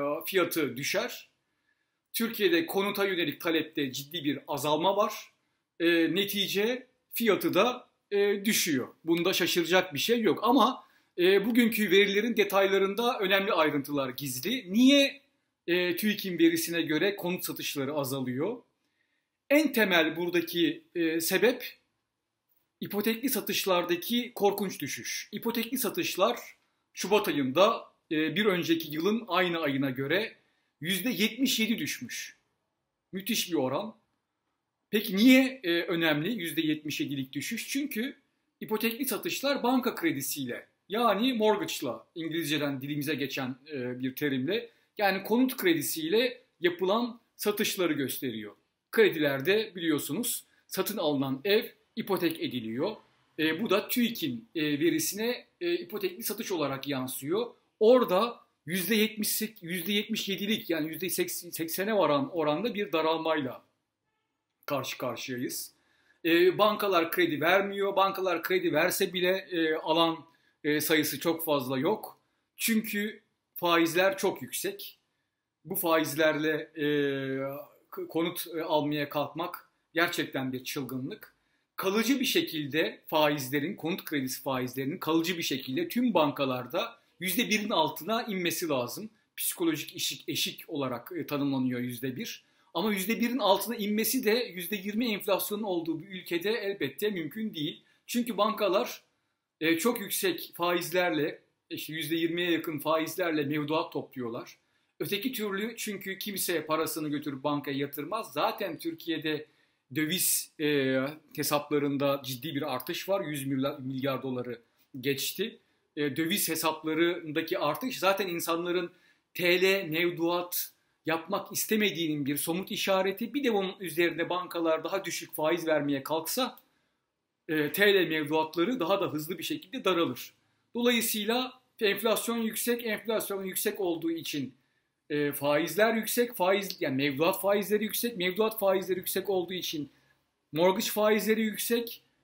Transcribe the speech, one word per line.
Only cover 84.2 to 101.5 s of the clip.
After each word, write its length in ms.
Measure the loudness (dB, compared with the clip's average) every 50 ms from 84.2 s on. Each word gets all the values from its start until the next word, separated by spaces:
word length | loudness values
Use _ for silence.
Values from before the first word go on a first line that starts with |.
| -4 -4 -6 -6
faizlerinin 560 | -4 -4 -2 -2 -4 -4 -6 -6 -6 -6 -6 -4
kalıcı 400 | -2 0 2 2 2 0 -2 -2
bir 40 |
şekilde 460 | -4 -4 -4 -4 -4 -4 -4 -4 -4 -2
tüm 260 | -2 0 0 2 4
bankalarda 840 | 4 4 2 2 0 -2 -2 -2 -4 -6 -4 -4 -4 -4 -4 -8 -16 _ _ _ _
yüzde 300 | -6 -2 0 0 0 0
birin 200 | 0 0 0 0
altına 520 | 2 2 2 2 0 -4 -4 -2 -2 -2
inmesi 460 | -2 -2 -2 -2 -2 -2 -2 -2 -2 0
lazım. 420 | 0 0 -2 -2 -6 -10 -12 -12 -16 _ _ _ _
Psikolojik 600 | -6 -4 -4 -2 0 0 0 0 0 -4 -8 -6
eşik, 320 | -6 -4 -4 -4 -6 -8 -6
eşik 360 | -4 -2 -2 -4 -4 -8 -12 -8
olarak, 440 | -4 -4 -2 -2 -4 -6 -8 -8 -8
e, 100 | -8 -4
tanımlanıyor 540 | -4 -2 -2 -2 0 0 0 0 0 0 -2
yüzde 360 | -4 -6 -6 -6 -6 -6 -6
bir. 280 | -6 -8 -10 -10 -14 _ _ _ _ _ _ -4
Ama 180 | -2 0 0
yüzde 280 | 0 0 2 2 2 4
birin 180 | 4 2 2 4
altına 380 | 6 6 6 4 4 -2 -4
inmesi 480 | -2 -2 0 0 0 0 2 0 2 4
de 280 | 4 2 2 0 -2 -6
yüzde 220 | -10 -6 -4 -4
yirmi 360 | -4 -4 -4 -2 0 0 0
enflasyonun 500 | -2 -2 0 0 0 0 0 -2 -4 -4
olduğu 400 | -2 -2 -2 -2 -2 -4 -4 -6
bir 60 | -8 -10
ülkede 420 | -12 -12 -6 -4 -4 -2 0 -2
elbette 600 | -2 -2 -2 -4 -4 -4 -4 -6 -4 -4 -4 -2
mümkün 440 | -2 -4 -6 -6 -6 -6 -8 -6 -4
değil. 280 | -4 -4 -6 -6 -10 _ _ _ _ _
Çünkü 300 | -4 -2 -2 -2 0 0
bankalar, 680 | 2 2 2 2 2 2 2 2 2 0 -2 -6 -12 -18 _ _ _ _ _ _ _ _ _ _ _
e, 180 | 2 2 2 4
çok 220 | 2 0 0 0
yüksek 520 | -4 -4 -4 -2 0 -2 -2 -4 -8 -12 -6
faizlerle, 880 | -2 0 0 0 0 0 0 0 2 2 2 2 0 0 -2 -4 -8 _ _